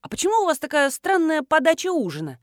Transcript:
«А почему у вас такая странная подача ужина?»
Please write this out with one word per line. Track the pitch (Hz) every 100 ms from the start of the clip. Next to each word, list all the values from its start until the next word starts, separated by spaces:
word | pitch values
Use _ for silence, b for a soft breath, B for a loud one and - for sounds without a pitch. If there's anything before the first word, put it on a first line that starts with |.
«А | -
почему | 220 370 453
у | 370
вас | 302
такая | 294 294 277
странная | - 359 381 320 311
подача | 262 311 262 330 370
ужина?» | 349 190 147 156 127